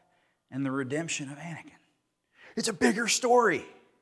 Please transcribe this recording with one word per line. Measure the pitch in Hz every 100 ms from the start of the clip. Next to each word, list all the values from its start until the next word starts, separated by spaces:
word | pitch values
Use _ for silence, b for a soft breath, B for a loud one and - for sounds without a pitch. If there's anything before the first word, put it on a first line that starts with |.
| b b b b _
and | 131 139
the |
redemption | 135 127 147 165 - 139
of | 143
Anakin. | 165 156 - - _ _ _ _ _ b b b
It's | 226
a |
bigger | 190 247 214 226
story. | - 247 247 226 143 - - _ _